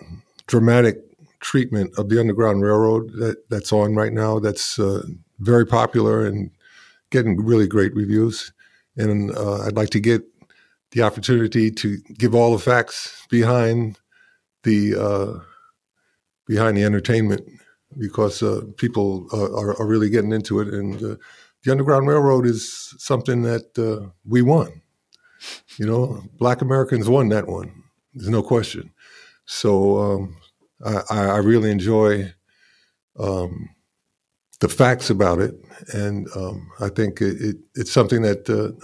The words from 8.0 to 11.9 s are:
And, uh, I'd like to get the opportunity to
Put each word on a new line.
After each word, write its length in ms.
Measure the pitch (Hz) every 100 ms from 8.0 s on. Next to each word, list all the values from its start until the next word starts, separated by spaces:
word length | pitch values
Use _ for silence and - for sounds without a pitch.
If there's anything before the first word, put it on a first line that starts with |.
| 101 107 113 107 - - _ _ _ -
And, 340 | 107 104 101 107
uh, 300 | 104 101 104
I'd 100 | 104
like 140 | 107
to 100 | 107
get 220 | 110 113 - _ _ _ _ _ _
the 100 | 120
opportunity 680 | 110 - 104 120 113 117 110
to 260 | 110 107